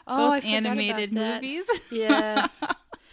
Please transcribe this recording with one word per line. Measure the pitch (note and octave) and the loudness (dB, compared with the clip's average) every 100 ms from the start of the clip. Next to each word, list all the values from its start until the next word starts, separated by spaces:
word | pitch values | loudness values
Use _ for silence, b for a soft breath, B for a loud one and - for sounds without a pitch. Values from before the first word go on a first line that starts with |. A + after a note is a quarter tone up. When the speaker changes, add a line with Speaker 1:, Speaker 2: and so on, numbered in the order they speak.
| - | -4
Speaker 1:
Oh, | C4 C#4+ | 2 2
Speaker 2:
Both | |
Speaker 1:
I | C#4+ | 2
forgot | A3 A3 | 0 0
about | A3 | 0
Speaker 2:
animated | G#3+ G#3 G#3+ G3+ | 0 0 -2 -2
Speaker 1:
that. | A3 A3 A3+ | -2 -2 -4
Speaker 2:
movies. | C4 D#4 G4 G#4 | -6 -6 -2 -2
<laughs> | - | -2
Speaker 1:
Yeah. | A3+ A3 C#4+ G#3+ G#3+ - - D4+ - _ - B | -2 2 4 2 0 -2 -4 -6 -6 _ -20 B